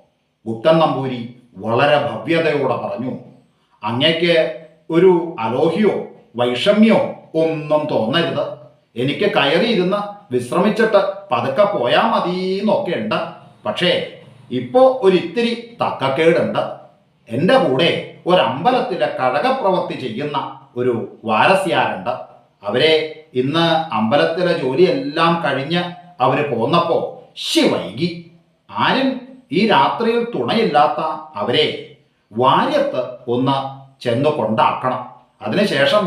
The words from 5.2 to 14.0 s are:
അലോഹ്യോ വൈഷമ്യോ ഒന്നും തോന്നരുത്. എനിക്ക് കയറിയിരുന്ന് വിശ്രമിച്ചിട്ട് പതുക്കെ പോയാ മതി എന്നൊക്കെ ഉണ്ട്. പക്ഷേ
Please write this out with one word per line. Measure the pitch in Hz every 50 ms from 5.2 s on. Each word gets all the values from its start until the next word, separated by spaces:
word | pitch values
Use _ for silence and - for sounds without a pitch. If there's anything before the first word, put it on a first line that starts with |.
| 151 - - - 113
അലോഹ്യോ | 113 123 135 156 165 - 214 214 180 - - - - - - - _ - 113
വൈഷമ്യോ | 123 123 123 - - 202 214 214 220 220 190 165 - - - - - - - 160 165
ഒന്നും | 160 156 151 147 151 151 151 143 - 131
തോന്നരുത്. | 113 110 117 151 170 165 135 135 143 - - - - - - _ _ _ _ - 113
എനിക്ക് | 131 143 143 - 208 190 -
കയറിയിരുന്ന് | 147 139 143 165 180 - - - 180 175 185 208 202 - - - - - - 123
വിശ്രമിച്ചിട്ട് | 123 120 - 156 175 196 214 - 220 226 - 196 196 - - - - - -
പതുക്കെ | 123 - - 135 - 208 202 - -
പോയാ | 123 120 127 151 175 214 233
മതി | 220 196 180 175 180 185 185 185 190 196
എന്നൊക്കെ | 226 208 - - - 175 - 117
ഉണ്ട്. | 107 107 165 170 - - - - - - - _ -
പക്ഷേ | - - - 180 175 151 -